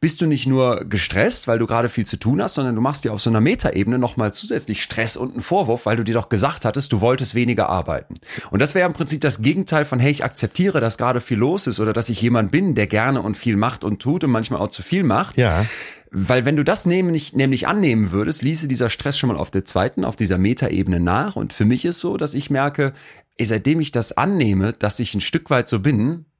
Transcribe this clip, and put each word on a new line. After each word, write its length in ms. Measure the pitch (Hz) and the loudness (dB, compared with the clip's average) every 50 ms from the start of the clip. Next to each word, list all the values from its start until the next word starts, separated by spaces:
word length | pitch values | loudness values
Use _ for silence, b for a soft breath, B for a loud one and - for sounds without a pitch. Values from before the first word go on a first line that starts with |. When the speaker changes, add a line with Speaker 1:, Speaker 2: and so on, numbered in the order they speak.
Speaker 1:
bist 200 | - 165 156 - | -2 -2 0 0
du 60 | 170 | 0
nicht 200 | 160 147 131 - | 0 0 0 2
nur 380 | 135 131 131 127 123 117 - - - | 2 2 4 4 2 2 0 -4 -4
gestresst, 580 | 98 87 - - - 95 - 233 254 - - | -2 -2 -2 0 0 2 2 2 2 0 0
weil 120 | 123 117 113 | 0 0 0
du 80 | 117 | 0
gerade 220 | 107 113 117 120 117 | 0 0 0 0 0
viel 160 | - 120 104 | 0 -2 -2
zu 100 | - - | -2 -2
tun 260 | 104 - 110 139 180 202 | -4 0 0 0 0 0
hast, 120 | 196 - | -2 -2
sondern 200 | 151 135 127 117 | -2 -2 0 0
du 60 | 107 | 0
machst 240 | 120 135 147 - - | 0 0 -2 -2 -2
dir 80 | 117 107 | -4 -2
auf 80 | 104 | -2
so 100 | - 117 | 0 2
einer 100 | 113 110 | 4 4
Meta-Ebene 580 | 113 156 247 - - - - 95 101 110 123 127 | 4 4 2 2 0 -2 0 0 0 0 2 0
nochmal 340 | 123 117 - 127 110 104 - | 0 0 0 -2 -2 -2 -2
zusätzlich 500 | - - 214 240 - - - 104 - - | -4 -6 -4 -4 -4 -4 -4 -4 -4 -4
Stress 340 | - - - 113 120 - | -6 -4 -2 -2 -2 -2
und 160 | - 123 131 - | -2 -4 -6 -8
einen 80 | 117 101 | -8 -4
Vorwurf, 440 | - 175 202 180 113 117 - - | -2 0 0 0 0 -2 -2 0
weil 100 | 104 113 | -2 0
du 80 | 113 110 | 0 0
dir 100 | 107 113 | 0 -2
doch 140 | 113 - - | -2 -2 0
gesagt 360 | 117 98 98 139 - - - | 0 0 0 0 -2 -2 -2
hattest, 260 | 151 - 143 139 - 120 | -2 -2 -2 -2 0 0
du 80 | 95 | 2
wolltest 340 | 104 120 131 131 135 - - | 2 2 2 2 0 -2 0
weniger 340 | 120 120 123 120 - 98 - | 0 0 0 2 0 0 0
arbeiten. 460 | 92 92 - - 78 67 - - - - B B B B B B | 0 -2 -2 -2 -4 -6 -6 -10 -16 -18 B B B B B B
Und 100 | B 101 120 | B 0 2
das 120 | - - | 2 2
wäre 120 | 185 180 | 2 2
im 80 | 180 151 | 2 0
Prinzip 260 | - 165 - 156 143 | -2 -4 -4 -2 -2
das 220 | 156 143 113 - 110 | 0 0 0 2 2
Gegenteil 420 | 139 180 190 190 - 160 156 147 | 0 2 0 0 0 0 0 0
von, 160 | - - 123 | 0 0 2
hey, 100 | 123 143 | 2 2
ich 140 | 147 143 - | 2 0 -2
akzeptiere, 560 | - - - - 104 - - 180 202 185 151 | -4 -4 -2 -4 -2 0 0 0 2 2 2
dass 160 | 113 113 - - | 0 0 0 0
gerade 220 | 123 123 123 123 | 0 0 0 0
viel 180 | - - 120 101 | -2 -2 0 2
los 280 | 117 143 180 202 - | 2 2 2 0 -2
ist 140 | - 101 98 | -2 -2 0
oder 120 | 110 110 104 | 0 0 0
dass 160 | 117 113 - | 0 0 -2
ich 120 | 113 98 113 | -2 0 2
jemand 280 | 120 123 117 107 92 | 2 2 2 0 2
bin, 240 | - 165 202 185 135 | 2 2 2 2 2
der 120 | 110 104 | 2 0
gerne 360 | 82 107 104 113 131 139 123 87 | 2 2 2 2 2 0 0 -2
und 140 | 110 101 | -2 -4
viel 200 | - - 117 107 | -2 0 0 2
macht 280 | 101 107 120 - - - | 2 2 0 -2 -4 -4
und 160 | 104 104 - | -4 -4 -2
tut 240 | - 127 156 185 - | -2 -2 -2 0 0
und 60 | 139 | 0
manchmal 300 | 120 110 113 110 131 76 | 0 0 0 -2 -2 -2
auch 80 | 101 104 | -2 -4
zu 140 | - - - | -4 -6 -6
viel 220 | - 175 190 185 | -2 0 0 2
macht. 320 | 131 104 123 196 - - | 2 2 2 0 0 0
Speaker 2:
Ja. 280 | 131 123 104 78 85 107 110 B B B B B B B B - | 2 2 4 4 2 0 0 B B B B B B B B -6
Speaker 1:
Weil 280 | 92 95 - 123 127 113 | -2 0 2 2 2 4
wenn 120 | 139 156 | 2 2
du 60 | 147 139 | 2 2
das 240 | - 208 - - | 2 2 0 2
nämlich, 460 | 175 175 190 185 175 165 151 143 - - | 2 2 2 2 2 0 -2 -2 -2 -2
nämlich 340 | 131 135 135 135 - - | 0 2 2 2 0 0
annehmen 460 | 65 - 208 190 147 113 113 104 92 85 | 0 0 2 2 4 4 4 2 2 2
würdest, 300 | 101 107 - 160 - 120 | 0 0 0 -2 -2 0
ließe 260 | 139 160 160 160 139 | -2 -2 0 -2 -2
dieser 200 | 131 113 127 113 | 0 0 0 0
Stress 300 | - - - 143 139 - | -2 -2 -2 -2 -2 0
schon 100 | - 123 | 0 0
mal 60 | 104 | 0
auf 140 | 71 78 - | -2 -4 -4
der 140 | - 95 95 | -4 -4 -2
zweiten, 400 | - - 92 98 127 - - - | -2 0 0 0 0 -2 -2 -4
auf 100 | - 117 | -4 -2
dieser 240 | - 113 87 95 90 | -2 0 0 2 2
Metaebene 640 | 92 104 127 - - - - - 98 87 90 85 | 2 2 2 0 0 -2 0 0 0 0 0 2
nach. 340 | 87 87 92 117 151 - - | 2 2 2 0 0 -2 -4
Und 180 | - 107 104 - | -6 -6 -6 -2
für 120 | - 104 | 0 2
mich 200 | 107 127 123 - | 2 2 2 0
ist 140 | 175 165 - | -2 -2 -2
so, 180 | - 175 202 | -2 -2 -2
dass 180 | 196 147 147 143 | -2 -4 -4 -4
ich 160 | 139 - - | -4 -4 -2
merke, 420 | 143 131 139 143 143 - 143 135 139 B B B B B B B _ | 0 0 0 0 0 -2 -2 -2 -2 B B B B B B B _
ey, 100 | - 117 | -4 -2
seitdem 340 | 104 113 107 - 135 160 165 | 0 0 0 2 2 2 2
ich 100 | 151 139 | 0 -2
das 220 | - 120 113 - - | -2 -2 -2 -2 0
annehme, 560 | - 131 185 202 175 131 107 98 95 95 110 110 | 0 0 0 2 2 2 4 4 4 2 2 0
dass 220 | - - 104 - - | 0 -2 -2 0 0
sich 140 | 120 - - | -2 -2 -2
ein 60 | 101 | -4
Stück 300 | - - - - - - | -4 -2 -2 -2 -2 0
weit 160 | 147 123 117 | 0 0 0
so 140 | - 120 104 | 0 0 0
bin, 460 | 95 151 135 104 110 135 170 170 156 _ _ _ | 2 2 2 2 2 0 -2 -4 -8 _ _ _